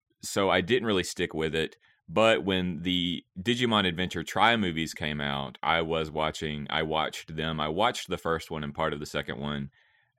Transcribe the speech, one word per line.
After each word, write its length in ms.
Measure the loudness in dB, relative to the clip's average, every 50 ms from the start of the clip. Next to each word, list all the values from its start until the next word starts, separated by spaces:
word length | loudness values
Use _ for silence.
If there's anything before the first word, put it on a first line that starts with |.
| _ _ _ _
so 280 | -10 -4 0 2 4 4
I 100 | 4 4
didn't 260 | 4 2 2 2 2
really 160 | 2 2 2
stick 320 | 0 0 -2 -2 -2 -2 -2
with 200 | -2 -2 0 0
it. 220 | 0 -2 -2 -4 _ _ _ _ _ _ -2
But 360 | 2 4 6 6 6 4 4
when 380 | 2 2 2 2 0 -2 -2
the 420 | -2 0 0 0 0 0 -2 -4 -8 _ -12 -4
Digimon 480 | -2 0 0 2 2 2 4 4 2
Adventure 360 | 2 2 0 -2 -2 -4 -6
Tri 340 | -6 -2 2 4 6 6 6
movies 380 | 4 2 0 0 -2 -2 -4 -4
came 260 | -6 -4 -4 -2 -2
out, 380 | -2 -2 -2 -4 -4 -6 -8 -4
I 200 | 0 2 2 2
was 280 | 2 0 0 -2 -2 -2
watching, 560 | -2 -2 0 -2 -2 -4 -6 -6 -6 -6 -6 -4
I 120 | -2 -2
watched 520 | 0 0 0 0 0 -2 -4 -8 -12 -10 -6
them. 240 | -4 -4 -2 -2 -2
I 80 | -2 -2
watched 400 | 0 2 2 0 0 -2 -6 -6
the 100 | -6 -4
first 320 | -2 0 -2 -2 -2 -6
one 140 | -8 -6 -6
and 100 | -6 -4
part 180 | -2 -2 -2
of 80 | -2 -4
the 60 | -6
second 320 | -6 -6 -6 -4 -6 -6 -6
one, 320 | -6 -6 -4 -6 -6 -8 _ _ _ _ _ _ _ _ _